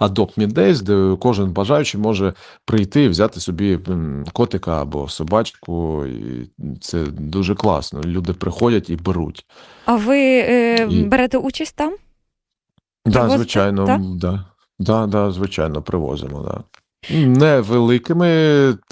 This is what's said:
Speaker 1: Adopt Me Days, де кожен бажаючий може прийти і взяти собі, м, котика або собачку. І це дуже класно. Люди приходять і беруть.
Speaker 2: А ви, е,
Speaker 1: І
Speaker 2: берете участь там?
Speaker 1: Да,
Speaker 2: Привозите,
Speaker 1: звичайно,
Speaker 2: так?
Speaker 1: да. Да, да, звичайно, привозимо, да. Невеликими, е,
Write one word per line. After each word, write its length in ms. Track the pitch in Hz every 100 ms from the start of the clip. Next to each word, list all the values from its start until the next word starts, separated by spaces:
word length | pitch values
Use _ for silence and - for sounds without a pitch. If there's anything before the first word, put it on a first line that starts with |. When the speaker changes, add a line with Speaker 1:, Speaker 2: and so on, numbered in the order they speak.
Speaker 1:
Adopt 380 | 104 98 95 -
Me 140 | 104
Days, 300 | 120 196 147
де 340 | 98 101 95 92
кожен 300 | 123 101 95
бажаючий 500 | 90 98 147 143 104
може 320 | 107 101 98 - - -
прийти 400 | - 113 98 147
і 40 | 131
взяти 320 | 82 107 90
собі, 380 | 92 87 101 87 92
м, 360 | 87 78 69 73
котика 500 | - 120 95 - 80
або 260 | 73 73 69
собачку. 840 | - 80 107 113 - - 85 82 78 67
І 420 | 58 57 62 60 - 76 62
це 240 | - 85
дуже 500 | 73 73 73 95 92
класно. 460 | 101 107 76 - 71
Люди 280 | 82 90 87
приходять 580 | 87 92 - 120 107 -
і 60 | 82
беруть. 500 | 90 87 76 - _ - - - -
Speaker 2:
А 100 | 240
ви, 220 | 214 277 262 254
е, 500 | - 247 233 233 220
Speaker 1:
І 120 | -
Speaker 2:
берете 360 | 202 254 254 262
участь 380 | 269 - 320 -
там? 160 | 302 403 _ _ _ _ _ _ _ _ _ _ 117
Speaker 1:
Да, 60 |
Speaker 2:
Привозите, 240 | 117 117 -
Speaker 1:
звичайно, 480 | 117 107 98 98 98
Speaker 2:
так? 140 | 101
Speaker 1:
да. 440 | 92 90 87 98 92 _ _ -
Да, 280 | 98 113 107
да, 240 | 104 101
звичайно, 520 | 90 98 - 80 78
привозимо, 600 | - 90 71 71 67 71
да. 180 | - - - _ _ _ -
Невеликими, 1160 | 160 135 127 156 139 104 120 117 123 120 170 175
е, 460 | 160 156 143 135 113 -